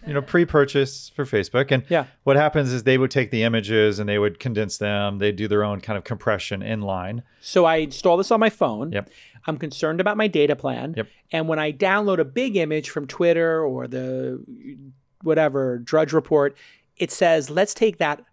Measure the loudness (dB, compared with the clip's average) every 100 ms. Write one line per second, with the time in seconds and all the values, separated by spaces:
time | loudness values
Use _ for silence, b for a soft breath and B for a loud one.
0 | -4 -6 0 2 4 4 4 2 0 -4
1 | -16 -8 -2 0 0 -2 2 0 2 0
2 | 0 B 2 4 4 2 0 0 2 2
3 | 2 0 0 0 2 0 0 4 4 2
4 | -2 0 0 -2 -6 -4 -4 -4 -4 -2
5 | -2 0 -2 -2 0 0 0 -4 -6 -8
6 | -6 -6 -2 -2 -4 -8 -6 -6 -4 -6
7 | -6 -10 -12 _ -2 2 4 2 -2 -2
8 | 2 2 2 2 2 0 -2 -2 -6 -6
9 | -8 B B B -8 -6 -8 -4 -4 0
10 | -2 0 0 4 2 2 -4 -6 -6 -8
11 | -10 b _ -6 -2 -2 -2 0 0 2
12 | 2 0 0 -2 -2 0 0 -2 -4 -10
13 | -10 0 2 4 2 0 -2 -4 -8 -8
14 | -6 -6 -6 -8 -14 -20 -18 -18 -20 _
15 | _ _ 0 2 2 2 -2 -4 0 0
16 | 4 0 2 2 2 -2 b b b _
17 | -8 2 2 2 0 -2 -2 2 0 2
18 | -2 -2 -10